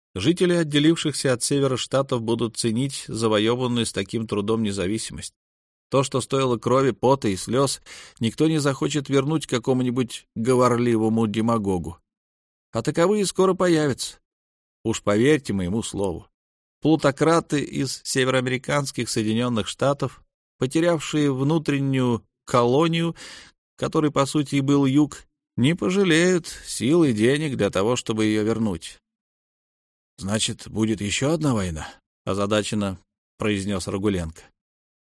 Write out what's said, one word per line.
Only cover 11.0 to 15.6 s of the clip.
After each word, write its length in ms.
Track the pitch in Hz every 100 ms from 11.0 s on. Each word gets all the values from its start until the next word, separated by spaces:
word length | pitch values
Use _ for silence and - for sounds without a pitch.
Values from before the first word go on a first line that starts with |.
| 110 113 113
демагогу. 720 | 104 113 113 98 92 82 - _ _ _ _ _ _ _
А 100 | 113
таковые 420 | 135 151 175 214
скоро 300 | 185 - 190
появятся. 640 | 185 180 160 147 117 - - _ _ _ _ _ _
Уж 180 | 113 110
поверьте 500 | - 104 127 151 -
моему 300 | 98